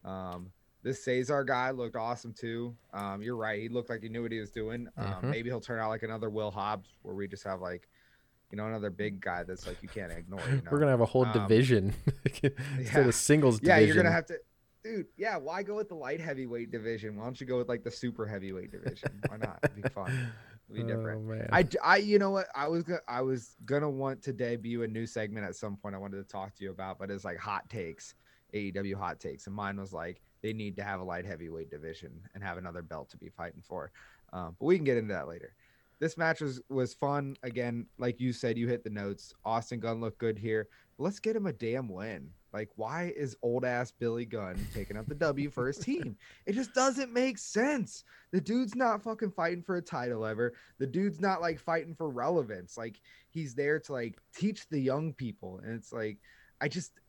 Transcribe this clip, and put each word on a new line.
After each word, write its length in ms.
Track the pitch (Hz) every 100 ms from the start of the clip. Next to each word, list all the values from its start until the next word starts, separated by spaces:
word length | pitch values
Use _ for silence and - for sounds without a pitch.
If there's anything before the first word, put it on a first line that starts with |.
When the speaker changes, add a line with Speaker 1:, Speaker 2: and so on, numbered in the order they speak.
| 95
Speaker 1:
Um, 460 | 95 92 90 92 - _ _
this 220 | 120 127
Cesar 400 | - 127 127 143
guy 280 | 135 127 127
looked 240 | 131 120 117
awesome 360 | 113 120 117
too. 420 | 113 117 117 120 117 _
Um, 280 | 95 101 98
you're 140 | 107 123
right. 240 | 110 104
He 60 | 113
looked 200 | 120 -
like 120 | 117
he 60 | 110
knew 140 | 113
what 80 | 117
he 80 | 113
was 100 | 104
doing. 360 | 117 110 120 120 -
Um, 80 | 104
Speaker 2:
Mm-hmm. 220 | 95 123
Speaker 1:
maybe 200 | 147 117
he'll 100 | 123
turn 200 | - 117
out 100 | 110
like 140 | 110
another 260 | 113 113 107
Will 220 | 107 107
Hobbs 440 | 101 101 107 95 _
where 120 | 98
we 140 | 98 98
just 160 | 95
have, 160 | 101 95
like, 300 | 90 90 - _ _ _ _ _ _
you 80 | 101
know, 100 | 107
another 220 | 110 104
big 300 | 87 107 98
guy 240 | 95 87
that's, 240 | 87 92 -
like, 140 | 90
you 60 | 92
can't 220 | 110 90
ignore, 260 | 82 85 95 85
you 120 | 135
Speaker 2:
<laughs> 100 | -
We're 0 |
Speaker 1:
know? 80 | 143
Speaker 2:
gonna 120 | 147
have 100 | 127
a 40 | 113
whole 200 | 127 123
Speaker 1:
Um, 80 |
Speaker 2:
division 600 | 110 98 110 127 113 95 - -
<laughs> 160 | - -
instead 280 | - 143 - 139 135 120
Speaker 1:
yeah. 60 | 123 127
Speaker 2:
of 60 | 113
singles 440 | - 151 139 110
Speaker 1:
Yeah, 140 | 147 165
Speaker 2:
division. 200 | 147 156
Speaker 1:
you're 80 |
gonna 120 | 170 170
have 100 | 165
to, 120 | 165 - _ _ _
dude, 240 | 220 220 - -
yeah, 200 | 214 185
why 240 | 139 180
go 120 | 196 208
with 140 | 208
the 60 | 170
light 240 | 131 160
heavyweight 520 | 160 135 127 117 117
division? 440 | 117 110 113 107 104
Why 60 | 113
don't 140 | 127
you 60 | 127
go 100 | 127
with, 120 | 123
like, 140 | 120
the 80 | 113
super 340 | - 123 117 107
heavyweight 460 | 101 95 92 95
division? 500 | 92 - 139 143 - -
Why 100 | 110
not? 220 | 110 82
It'd 120 | 147 101
be 60 | 104
fun. 420 | - 92 131 123 110 - 113 _
It'd 160 | 107 117
be 40 |
Speaker 2:
<laughs> 0 |
Oh, 20 | 113
Speaker 1:
different. 280 | 110 110 110
Speaker 2:
man. 220 | 110 -
Speaker 1:
I 120 | 170
d-, 140 | 175 -
I, 140 | 160 196
you 200 | 208 208
know 140 | 196
what? 160 | 196 185 135
I 120 | 147
was 160 | 170
go-, 140 | 170 175 -
I 140 | 120
was 340 | 131 131 - - -
gonna 240 | 139 147
want 320 | 135 135 135
to 100 | -
debut 480 | 123 123 117 113 117
a 40 | 113
new 180 | 110 113
segment 400 | - 107 110 101
at 100 | 92
some 220 | 107 101
point 160 | 104 98
I 40 |
wanted 180 | 101 98
to 60 |
talk 320 | 98 101 98 -
to 80 |
you 80 | 98
about, 260 | 90 95 90
but 120 | 98
it's, 120 | 98
like, 140 | 98 85
hot 320 | 104 98 -
takes, 460 | 113 85 82 - - _ _ _
A 40 | 104
E 140 | 101
W 260 | 95 98 98
hot 220 | 92 78
takes, 240 | - 69 -
and 80 | 101
mine 240 | 98 98
was, 140 | 95
like, 260 | 90 85 92 _ _
they 100 | 107
need 240 | 110 104 95
to 80 |
have 160 | 101 98
a 40 |
light 200 | 92 87 92
heavyweight 440 | 82 82 80 80
division 500 | 78 80 78 - 80 92
and 100 | 95
have 140 | 98 87
another 240 | 90 85
belt 280 | 80 78 67
to 60 | -
be 120 | 85
fighting 320 | - 85 -
for. 300 | - 90 71 - - - _
Um, 220 | 92 85 87
but 60 | 143
we 100 | 180
can 80 |
get 140 | 143 120
into 160 | 110
that 140 | 92 69
later. 260 | 85 - _ _ _ _ _
This 180 | 160 160
match 240 | 160 156
was, 180 | 151 127 -
was 280 | 135 127 -
fun. 400 | 143 143 139 139
Again, 420 | 127 117 120 117 117 -
like 200 | 123 120
you 140 | 127
said, 240 | 120 120 113
you 100 | 117
hit 160 | 120
the 60 | 110
notes. 460 | 104 101 101 - - -
Austin 340 | 113 117 120
Gunn 220 | 113 113
looked 160 | 113 -
good 220 | 113 104
here. 280 | 110 110 104 - _ -
Let's 220 | 151 202
get 160 | 220 220
him 100 | 196
a 80 |
damn 340 | 120 117 123 123
win. 440 | 92 107 92 69 - _
Like, 160 | 104 107 -
why 380 | 110 156 175 -
is 220 | 139 113
old 200 | 120 123 123
ass 260 | 123 123
Billy 340 | - 117 117 120
Gunn 300 | 110 95 92 101
taking 240 | - 98 107
up 80 | 110
the 60 |
W 380 | 147 160 139 143
for 160 | 135 123
his 100 | 143
team? 400 | 196 294 233 202 -
Speaker 2:
<laughs> 140 | - -
Speaker 1:
It 60 |
just 200 | 208 247
doesn't 400 | - 262 254 262
make 240 | 233 262 220
sense. 680 | - 208 262 294 202 - - - _
The 100 | 185
dude's 320 | 170 233 254
not 300 | 240 247 208
fucking 260 | 226 220 214
fighting 280 | 185 170 175
for 140 | 170 180
a 40 |
title 440 | 170 - 123 117 110
ever. 280 | 110 120 120 - _
The 80 | 139
dude's 320 | 135 202 156
not, 200 | 196 185
like, 200 | 170 156
fighting 340 | - 165 160
for 160 | 160 160
relevance. 720 | 123 131 175 120 98 90 -
Like, 200 | 117 107 - - _
he's 240 | 165 147
there 240 | 120 143 156
to, 120 | -
like, 240 | 135 117 98 _ -
teach 320 | 196 208 -
the 100 | 151
young 340 | 131 135 160
people. 460 | 135 123 101 92 92
And 120 | 107 117
it's 180 | -
like, 240 | 117 107 104 - - - _
I 80 | 151
just 260 | 185 - _